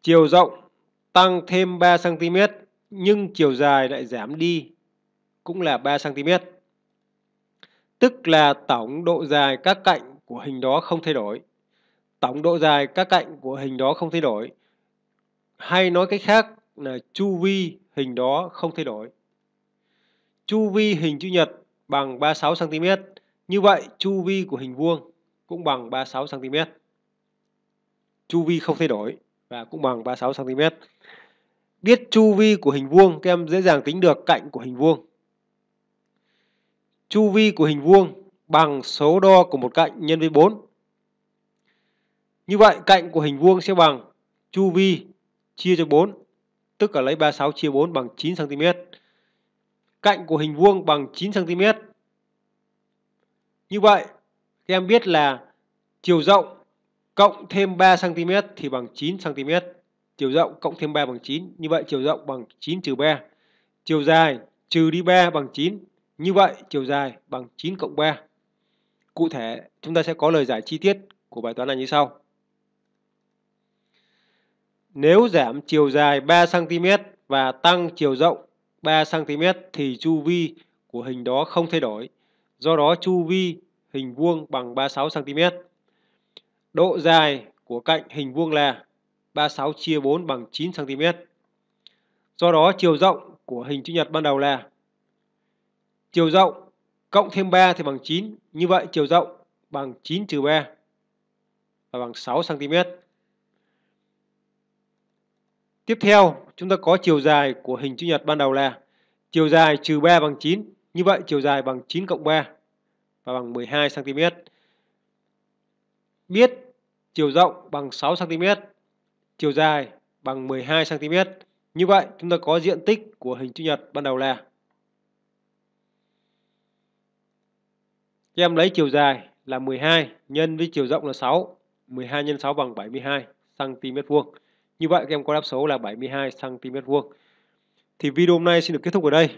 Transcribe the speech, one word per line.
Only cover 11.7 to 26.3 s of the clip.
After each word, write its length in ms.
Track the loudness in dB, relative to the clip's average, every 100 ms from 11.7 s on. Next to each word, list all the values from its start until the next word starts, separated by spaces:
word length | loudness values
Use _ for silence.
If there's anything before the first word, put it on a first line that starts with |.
| _ _ _ _ _
Tổng 220 | -6 -2
độ 160 | -2 2
dài 280 | 2 2 0
các 180 | -4
cạnh 340 | 0 0 0 -14
của 140 | -12 -10
hình 200 | -8 -2
đó 180 | -2
không 160 | -2 -4
thay 100 | -2
đổi. 320 | -2 -4 -10 _ _ _ _ _ _ _ _ _ _ _
Hay 340 | -2 0 2
nói 160 | 0 0
cách 140 | -2
khác 240 | 2 2 2 -10 _ -14
là 220 | -12 -12 _
chu 240 | -4 -4 0
vi 400 | 0 0 -4 -10 _ -8
hình 180 | -6
đó 360 | -4 -2 -2 -4
không 220 | -8 -8
thay 100 | -8
đổi. 240 | -10 -10 -16 _ _ _ _ _ _ _ _ _ _ _ _ _ -4
Chu 240 | -2 0
vi 240 | 0 0
hình 240 | 0 -4 -6
chữ 100 | -2
nhật 220 | 0 0 -4 _ _ _
bằng 320 | -4 -4 -2
ba 80 | -2
mươi 60 |
sáu 200 | 0 -2
xăng 160 | -2 -6
ti 100 | -4
mét. 200 | -2 -2 -4 -20 _ _ -4
Như 120 | 2
vậy, 220 | 4 2 -2 _
chu 240 | -4 -4
vi 220 | -2 -4
của 120 | -6 -10
hình 180 | -12
vuông 360 | -4 -4 -4 -8 _ _ _ _
cũng 180 | -8
bằng 260 | -6 -6 -6
ba 80 | -8
mươi 80 | -8
sáu 200 | -10
xăng 140 | -10